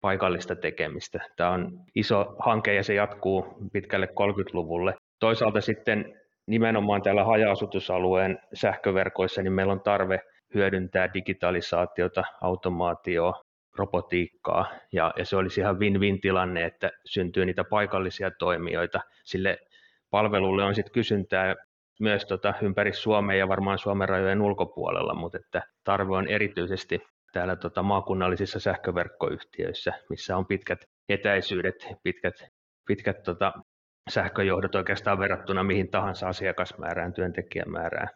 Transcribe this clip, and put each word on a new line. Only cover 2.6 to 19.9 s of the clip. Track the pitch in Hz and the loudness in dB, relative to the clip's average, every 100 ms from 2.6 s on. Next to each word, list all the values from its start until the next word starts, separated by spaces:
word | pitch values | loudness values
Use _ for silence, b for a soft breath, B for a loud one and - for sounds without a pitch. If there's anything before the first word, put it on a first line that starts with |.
| 110 | 2
ja | 101 | 0
se | 95 | 2
jatkuu | 101 104 - 95 95 90 - 101 | 2 0 -2 0 0 -2 -10 -8
pitkälle | 104 95 98 95 | -6 -2 -2 -2
kolmekymmentäluvulle. | - 101 101 95 - 82 85 92 90 _ _ | 0 0 0 -2 -4 -2 -2 -2 -4 _ _
Toisaalta | 113 113 110 104 | 2 4 2 2
sitten | 101 107 - 107 110 - _ _ - | 0 -2 0 0 -2 -12 _ _ -2
nimenomaan | 110 113 110 101 101 | 2 4 4 2 2
täällä | 98 101 | 4 4
haja-asutusalueen | 101 110 110 98 104 98 - 92 92 92 95 92 - | 6 6 4 2 0 -4 -2 0 2 4 2 -2 -8
sähköverkoissa, | - 107 92 - 95 95 - 92 - | -2 -2 0 0 2 0 0 -2 0
niin | 92 | 0
meillä | 95 95 | 2 2
on | 98 | 2
tarve | 104 101 92 95 - b _ | 2 2 2 0 -4 b _
hyödyntää | 107 98 95 92 92 92 | 0 2 2 0 0 0
digitalisaatiota, | 95 92 95 87 90 - 85 87 - 87 - 90 - | -2 -4 -2 0 0 0 0 0 0 0 0 -4 -4
automaatio, | 92 92 92 90 87 85 - 87 85 - - _ _ - | -2 -2 -2 0 0 -2 -2 0 0 -2 -10 _ _ -6
robotiikkaa, | 98 90 - 90 85 _ - 82 92 B - | -2 -2 0 -2 -2 _ -2 0 0 B -6
ja, | 92 80 - | 0 0 0
ja | |
se | 90 98 | -2 0
olisi | 92 - | 0 0
ihan | 98 95 | 0 2
win-win | 104 98 101 95 | 2 2 2 2
tilanne, | 98 92 92 90 | 2 2 0 -2
että | 85 - 92 - | -4 -4 -6 -6
syntyy | - - 90 90 92 | -8 -4 -2 0 0
niitä | 90 | 0
paikallisia | 92 104 104 95 92 - 95 | -2 0 0 0 -2 -4 -6
toimijoita. | - 90 87 85 85 85 92 - b | -2 0 0 -2 -2 -2 -4 -8 b
Sille | - 95 95 87 _ b b | -6 -2 0 -2 _ b b